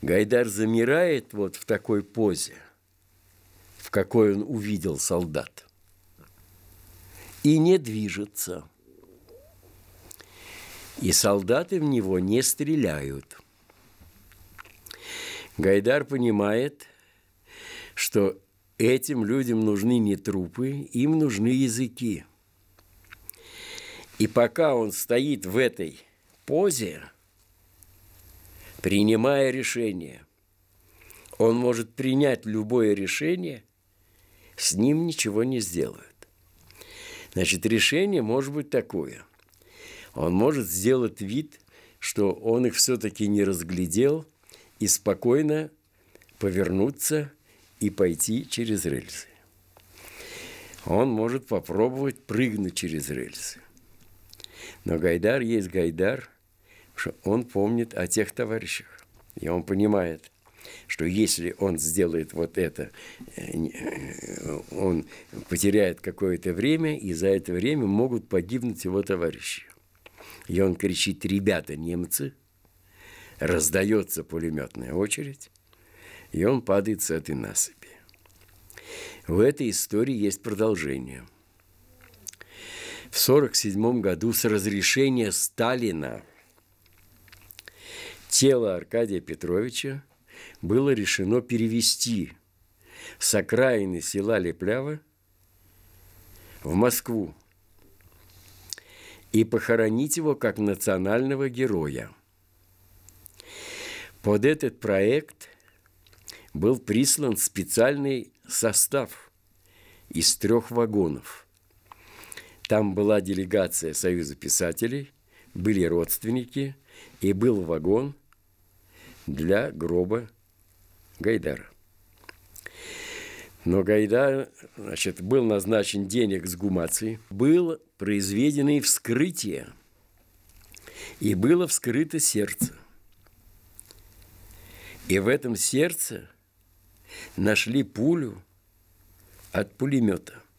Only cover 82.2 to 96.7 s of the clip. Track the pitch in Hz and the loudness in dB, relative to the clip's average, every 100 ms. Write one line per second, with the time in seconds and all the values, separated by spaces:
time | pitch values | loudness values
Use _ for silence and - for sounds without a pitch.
82.2 | - - - - - - - - - - | -18 -18 -20 -20 -18 -16 -14 -16 -8 -2
83.2 | - 135 139 - 107 98 110 123 101 87 | 6 6 6 0 -2 0 2 2 2 0
84.2 | 113 113 120 107 98 101 92 - 139 127 | 0 2 2 2 2 0 2 4 4 4
85.2 | 107 90 - - 113 127 117 82 69 55 | 0 0 -4 0 0 0 -2 -4 -6 -10
86.2 | - _ _ _ _ _ _ _ _ - | -16 _ _ _ _ _ _ _ _ -20
87.2 | - - - - - - - - - - | -20 -20 -20 -20 -20 -20 -20 -16 -16 -18
88.2 | - - 135 131 110 90 - 113 117 95 | -2 4 6 6 2 -2 -2 -2 0 -2
89.2 | 78 80 82 90 120 120 139 135 - _ | -6 -10 -2 -2 -2 -6 -8 -8 -14 _
90.2 | _ - - - 85 110 139 127 98 - | _ -20 -20 -12 0 2 4 2 0 0
91.2 | 95 120 123 120 113 117 113 - - 110 | 2 0 2 0 0 2 0 0 -2 -2
92.2 | 76 - _ _ _ _ _ - - - | -4 -10 _ _ _ _ _ -20 -20 -6
93.2 | - 104 - 110 131 117 98 90 - 98 | 0 2 2 4 4 4 0 -4 -4 -4
94.2 | 101 110 90 80 92 117 139 151 _ _ | 0 0 0 -2 -2 -2 -4 -10 _ _
95.2 | _ _ _ _ _ _ _ - - - | _ _ _ _ _ _ _ -20 -20 -20
96.2 | - - - - 76 | -20 -20 -20 -14 -2